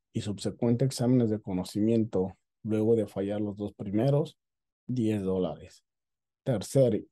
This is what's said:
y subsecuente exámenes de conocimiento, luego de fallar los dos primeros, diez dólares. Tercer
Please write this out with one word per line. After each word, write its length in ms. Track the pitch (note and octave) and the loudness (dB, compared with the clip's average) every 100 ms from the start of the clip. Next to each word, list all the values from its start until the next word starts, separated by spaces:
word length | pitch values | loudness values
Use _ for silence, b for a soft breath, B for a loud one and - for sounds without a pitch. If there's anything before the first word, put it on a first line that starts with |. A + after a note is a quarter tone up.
| _ | _
y 80 | A#2 | -8
subsecuente 640 | G#2+ G2 G#2+ - A#2+ A#2+ | -6 -6 -6 -2 0 2
exámenes 440 | C3+ - A#2+ B2+ A#2 | 0 0 2 4 2
de 120 | G#2+ | -2
conocimiento, 960 | G#2 F2+ F#2 G2+ A2 A#2 G#2+ F#2+ F#2 - _ _ | -4 -4 -4 0 2 2 2 0 -2 -6 _ _
luego 320 | A2 G#2+ G#2+ | -2 0 2
de 140 | A2+ G2+ | 2 0
fallar 320 | G2+ G2 G#2 | -4 -4 -4
los 160 | G#2+ G2+ | -6 -6
dos 180 | G#2 | -8
primeros, 640 | - G#2 G#2 C3+ C#3+ E3+ - _ _ _ _ - | -8 -4 0 2 2 -2 -10 _ _ _ _ -6
diez 360 | B2 A2 G#2+ | -2 0 0
dólares. 640 | F#2+ F#2+ E2+ D#2 - - _ _ _ _ _ _ | 0 0 -2 -4 -14 -20 _ _ _ _ _ _
Tercer 600 | - G#2+ - C3+ B2 G#2 - | -4 -4 0 2 4 2 -4